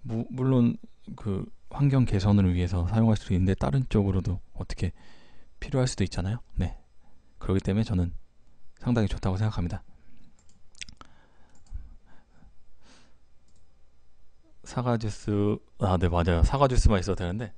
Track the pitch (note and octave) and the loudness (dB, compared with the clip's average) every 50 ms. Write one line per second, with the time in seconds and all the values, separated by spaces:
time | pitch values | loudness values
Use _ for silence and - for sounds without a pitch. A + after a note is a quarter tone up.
0 | - - A2+ A2+ A#2+ - - B2+ B2+ C3+ C3 B2+ A#2+ A#2+ - - - - - - | -6 -4 -4 -4 -4 -6 -4 -2 2 4 6 6 6 4 2 -2 -10 -16 -16 -16
1 | - - - - - A2 F#2+ F#2+ - - - - - - - C3 C#3+ C#3+ C3 C3+ | -14 -14 -14 -8 -4 -4 -4 -4 -4 -8 -12 -14 -12 -10 -2 2 2 4 6 4
2 | B2 - A2 G2 F#2+ G2+ G#2 G2+ F#2+ F2+ F2 F2+ F2+ F2 F#2 F2+ F2 F2+ G#2 A2+ | 4 4 2 2 4 6 6 6 6 6 4 2 2 0 0 0 0 2 4 4
3 | A2+ A2+ G#2+ G2 - - F#2+ F2+ F#2 F#2+ F#2+ - - C3 C#3+ C3+ B2+ - - A2 | 4 4 4 2 2 0 2 2 4 2 2 2 0 0 2 0 0 2 2 2
4 | G2 G2 F#2 F#2+ - - F2 - - - - - - - - - - F#2 - - | 4 4 2 0 0 -2 -4 -4 -6 -10 -10 -10 -8 -8 -4 -2 -2 -4 -4 -6
5 | - - - - - - - - - - - - - - - C3 B2+ B2+ - - | -16 -18 -18 -16 -18 -16 -16 -16 -16 -14 -12 -12 -8 -2 0 2 2 2 2 0
6 | G2+ F2+ - - F2+ F#2+ A2 A#2 - - - - F2+ F2 - - - - - - | -2 -2 -2 -4 -2 -2 -4 -6 -8 -6 -2 -2 -2 -2 -4 -10 -16 -20 -20 -20
7 | - - - - - - - - - - F#2+ F#2+ - - F#2+ G#2 A2 - F#2 F2+ | -18 -18 -18 -18 -20 -20 -14 -8 -2 0 0 2 2 2 0 2 0 2 2 0
8 | F2 F2 - - - - _ - - - - - - - - - - B2 A#2+ A#2 | 0 0 -2 -8 -10 -12 _ -20 -20 -20 -16 -14 -12 -14 -12 -4 0 2 2 4
9 | G#2+ F#2+ - - - G2 F#2 F#2+ G#2+ G#2+ - - F2 E2+ - - - - - - | 2 2 0 -2 0 -2 0 2 0 0 0 -2 -4 -4 -6 -8 -12 -14 -20 -18
10 | - - - - - - - - _ - - - - - - - - - - - | -14 -12 -12 -12 -12 -14 -18 -20 _ -20 -20 -18 -18 -18 -12 -12 -12 -12 -12 -18
11 | - - - - - - - - - - - - - - - - - - - - | -20 -20 -20 -20 -20 -20 -20 -20 -20 -20 -18 -20 -16 -12 -12 -12 -12 -14 -18 -20
12 | - - - - - _ _ - - - - - - - - - - - - - | -20 -18 -18 -18 -18 _ _ -20 -20 -20 -20 -18 -16 -14 -14 -16 -16 -18 -20 -20
13 | - - - - - - - - - - - - - - - - - - - - | -20 -20 -20 -20 -20 -20 -20 -20 -20 -20 -20 -18 -18 -20 -20 -20 -20 -20 -20 -20
14 | - - - - - - - - - - - - - - - C3 A#2+ B2 A#2+ A2+ | -20 -20 -18 -16 -18 -18 -18 -20 -20 -20 -20 -18 -16 -8 -8 -4 0 0 0 0
15 | A2 G#2+ G2+ - - A2 G2+ G2+ G2+ G#2 G#2+ - - - - - - F#2+ F#2 F2 | -2 -4 -6 -6 -4 -2 0 2 2 2 0 -2 -6 -16 -6 -2 0 2 2 4
16 | F2+ F2 E2+ F2 E2+ F#2 F2 E2 E2 - - C3+ C#3+ C3 B2+ A#2 - - G#2+ F#2 | 2 2 2 2 4 4 4 6 4 4 4 4 4 4 6 6 6 6 6 4
17 | F2 G#2 F#2 - F#2+ F2 F2+ A2+ B2 G2 - | 2 0 -2 -2 -2 -4 -4 -6 -6 -8 -10